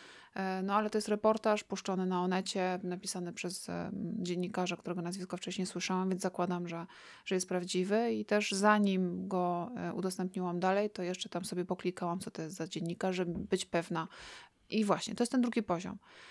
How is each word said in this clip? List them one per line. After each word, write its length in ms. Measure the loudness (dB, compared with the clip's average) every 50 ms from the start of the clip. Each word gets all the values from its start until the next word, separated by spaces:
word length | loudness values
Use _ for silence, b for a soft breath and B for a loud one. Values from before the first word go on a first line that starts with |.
| B B B B B B B
E, 260 | -4 -2 -2 -2 -2 0
no 100 | 2 2
ale 140 | 2 2 4
to 80 | 0 0
jest 100 | 2 2
reportaż 560 | 0 4 4 4 4 4 4 2 2 2 0
puszczony 420 | -4 -6 -4 -2 -2 0 2 2
na 160 | 2 2 2 2
Onecie, 560 | 2 2 0 0 0 0 0 0 0 0 -2 -2
napisany 500 | -4 -6 -4 -4 -6 -4 -4 -4 -6 -6
przez, 360 | -6 -6 -6 -6 -6 -6 -6
em, 220 | -4 -4 -4 -4 -4 -4 -4 -4 -4 -4
dziennikarza, 580 | -2 -2 0 0 -2 -2 0 -2 -2 -2 -2 -6
którego 240 | -4 -4 -4 -4
nazwisko 360 | -4 -4 -4 -6 -6 -6 -6 -6
wcześniej 300 | -6 -6 -2 -2 -2 -2
słyszałam, 420 | -2 -4 -2 0 0 2 2 2
więc 120 | 0 0
zakładam, 460 | 0 -2 0 0 0 0 0 -2 -2 -6
że, 180 | -6 -8 -8 B B B B B B B B
że 100 | -2 0
jest 140 | 0 0 0
prawdziwy. 640 | -2 -2 -2 0 0 0 2 4 4 4 4 2 0
I 120 | 0 0
też 260 | 2 2 2 2 2
zanim 760 | 0 4 6 8 8 8 6 6 4 4 2 2 0 -2 -4 -2
go, 440 | 0 0 2 2 0 0 -2 -4 -6 -4
e, 160 | -4 -4 -2
udostępniłam 640 | -2 -2 -2 -2 -2 -2 -2 -2 -2 -2 -2 0 2
dalej, 300 | 4 4 4 4 2 2
to 140 | -2 -4 -4
jeszcze 260 | -4 -4 -4 -6 -6
tam 160 | -4 -4 -4
sobie 200 | -2 -2 -2 0
poklikałam, 540 | -2 -2 -2 0 -2 -2 0 -2 -2 -2 -2
co 120 | -4 -6
to 100 | -6 -6
jest 140 | -6 -6 -6
za 120 | -6 -6 -6
dziennikarz, 480 | -4 -4 -2 -2 -2 0 0 0 2
żeby 240 | 2 0 0 0 -4
być 260 | 0 0 0 0 0
pewna. 420 | 0 0 0 0 0 -2 -4 -4 -4 B B B B B B B B B _ _ _
I 160 | 0 0 4
właśnie, 300 | 4 2 2 2 -4 -2
to 80 | 0 0
jest 80 | 2
ten 100 | 4 2
drugi 220 | 2 4 2 0 0
poziom. 340 | 0 -2 -2 -2 -6 -10 -10 B B B B B B